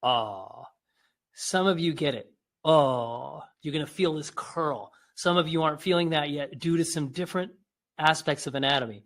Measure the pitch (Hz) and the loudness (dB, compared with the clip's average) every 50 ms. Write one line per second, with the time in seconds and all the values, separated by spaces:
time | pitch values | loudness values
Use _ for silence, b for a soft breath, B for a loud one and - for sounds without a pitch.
0 | - 123 127 120 113 107 104 95 95 - - - 110 - _ _ _ _ _ _ | 2 2 2 2 0 -2 -6 -12 -12 -14 -16 -18 -18 -20 _ _ _ _ _ _
1 | _ _ _ _ _ _ _ - - - - 185 185 190 190 165 165 170 156 - | _ _ _ _ _ _ _ -12 -10 -2 0 2 4 4 2 2 2 -2 0 0
2 | 156 143 135 113 104 - _ _ _ _ _ _ _ 156 160 156 143 135 131 123 | 0 -2 -2 -2 -6 -12 _ _ _ _ _ _ _ 6 6 8 8 6 4 0
3 | 120 117 117 120 127 139 143 151 - - _ _ _ 156 143 156 147 - - - | -2 -4 -6 -8 -10 -10 -12 -14 -16 -18 _ _ _ -6 -4 -4 -6 -6 -2 0
4 | 185 170 156 156 147 - - - - - - - 165 151 139 113 101 - b b | 0 0 0 0 -6 -8 -10 -12 -12 -8 -4 -2 -2 -2 -2 -4 -8 -14 b b
5 | b b b - - 180 175 180 170 156 160 165 160 156 151 147 - 190 180 175 | b b b -2 0 2 4 4 2 2 0 2 2 2 0 0 0 2 2 2
6 | 175 165 160 156 147 147 147 143 143 135 - 139 - 165 170 165 165 160 - 160 | 2 2 2 0 0 0 -4 -4 -6 -8 -8 -6 -2 0 2 2 2 0 0 -4
7 | 151 139 131 165 180 170 - 185 180 - - _ _ _ _ _ _ _ _ - | -4 -4 -4 -6 -6 -4 -2 -4 -4 -4 -8 _ _ _ _ _ _ _ _ 0
8 | 151 156 160 151 - - 147 143 - 156 127 139 135 135 139 139 127 113 107 101 | 2 2 2 2 0 -2 -2 -2 -2 -6 -4 -2 0 2 2 2 0 -2 -8 -12
9 | 101 | -16